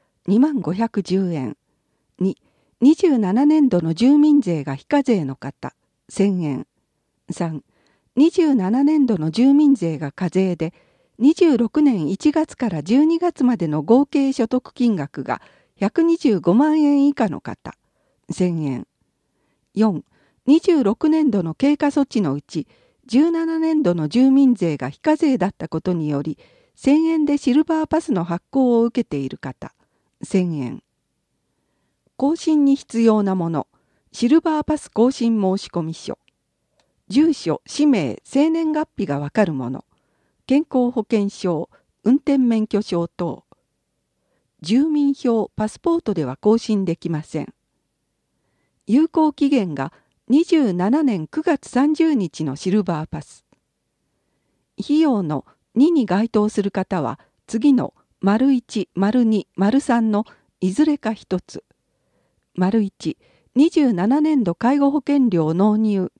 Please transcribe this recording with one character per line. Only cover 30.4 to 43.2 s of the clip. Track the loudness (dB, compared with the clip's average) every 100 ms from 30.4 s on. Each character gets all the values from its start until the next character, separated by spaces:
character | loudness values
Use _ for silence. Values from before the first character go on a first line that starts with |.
| -2 -4
円。 | -8 -10 -18 _ _ _ _ _ _ _ _ _ _ _ _ -4
更 | -2
新 | -2 0 2
に | 2 2
必 | -2 0
要 | 2 2
な | 0
も | -2 -4
の、 | -4 -6 _ _ _ _
シ | -4 2
ル | 2
バ | 2 -2
ー |
パ | -2 -6
ス | -6
更 | 0 0
新 | 0 -2 0
申 | 0 -2 -6
込 | -8 -8
書。 | -10 -12 -14 _ _ _ _ _ _ _ _ -4
住 | 2 2
所、 | 0 -4 -6 -6
氏 | -2 2
名、 | 2 0 -6
生 | -4 0 2
年 | 0 -2
月 | -4 -6 -6
日 |
が | -6 -6
わ | -4
か | -2
る | -2
も | -2 -8
の。 | -10 -14 _ _ _ _ _ -2
健 | -2
康 | 0 -2 -2
保 | -2 -2
険 | -2 -2
証、 | -4 -4 -4 -6 _ _ _
運 | 0 0
転 | 2 0
免 | 2 0 -2
許 | -4
証 | -4 -4 -4
等。 | -6